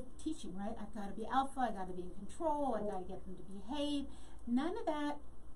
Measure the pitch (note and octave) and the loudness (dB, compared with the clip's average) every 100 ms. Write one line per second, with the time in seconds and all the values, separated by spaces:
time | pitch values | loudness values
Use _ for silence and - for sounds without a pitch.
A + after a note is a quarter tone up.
0 | - - D#4+ - G#3+ F#3 G3+ A#3 G#3 G#3+ | 0 -2 -2 -2 -2 -2 -2 -2 -4 -4
1 | G3+ F#3+ G#3+ B3+ C4+ C4+ A#3+ F#3+ F3+ F3+ | -2 -2 4 4 4 4 2 2 -2 -2
2 | F3+ - - - E4 D4 C#4 A3 G#3 F#3+ | -2 -2 -2 0 2 4 4 2 2 0
3 | F3+ F#3+ - F3+ F#3 G3 A3 C#4+ D4 C#4+ | -2 -4 -4 -6 -6 -6 -2 0 2 2
4 | C#4 - - - - A#3+ D#4+ G#4+ E4+ D4+ | 0 -4 -6 -4 2 2 2 2 0 2
5 | D4 C#4+ - - - | 0 0 -4 -4 -4